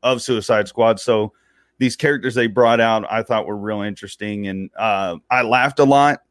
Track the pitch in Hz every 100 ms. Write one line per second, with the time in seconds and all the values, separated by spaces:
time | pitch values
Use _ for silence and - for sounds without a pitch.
0 | 123 127 - 117 - 110 101 - 113 107
1 | - 110 107 _ _ _ _ _ 127 -
2 | 151 143 127 120 117 101 117 117 113 110
3 | 104 110 110 113 95 104 104 104 104 98
4 | 98 - 107 104 98 95 95 - 110 98
5 | 95 85 _ 127 117 123 135 135 139 139
6 | 143 143 _